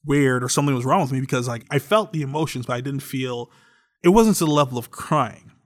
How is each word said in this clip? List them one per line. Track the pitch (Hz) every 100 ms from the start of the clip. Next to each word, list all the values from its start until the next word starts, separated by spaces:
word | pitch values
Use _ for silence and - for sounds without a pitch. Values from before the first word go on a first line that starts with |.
| 147
weird | 143 135 127 123
or |
something | - 143
was | 127 127
wrong | 185
with | 180
me | 131
because, | 135 131 120
like, | 117 -
I | 147
felt | - 214 208
the | 160
emotions, | 135 147 160 127 120
but | 123
I |
didn't | 135 139
feel, | - 135 127 120 117 _ _ _ _ _
it | 170
wasn't | 208 220 196
to | 160
the |
level | 147 135 123
of | 117
crying. | - - 151 117 - - _